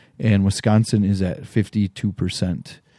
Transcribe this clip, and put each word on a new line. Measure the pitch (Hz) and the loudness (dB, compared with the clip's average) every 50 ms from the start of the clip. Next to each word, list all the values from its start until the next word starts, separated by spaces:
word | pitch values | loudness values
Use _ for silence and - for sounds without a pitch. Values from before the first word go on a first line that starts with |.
| _ _ _ - | _ _ _ -4
And | - 120 107 98 98 | 0 2 2 4 4
Wisconsin | 98 98 - - 113 107 110 113 - - 107 101 | 2 0 0 2 2 4 4 4 2 2 2 2
is | 95 101 95 | 2 0 0
at | 95 90 80 - - | 0 -2 -4 -6 -10
fifty-two | - - 117 104 - - 110 101 95 - - - 104 92 | -6 -2 -2 -2 -2 -2 -2 -2 -2 -4 -4 -6 -6 -4
percent, | - - 90 - - - 92 87 69 50 - - - _ _ _ | -4 -6 -6 -4 -4 -4 -4 -4 -6 -8 -14 -20 -20 _ _ _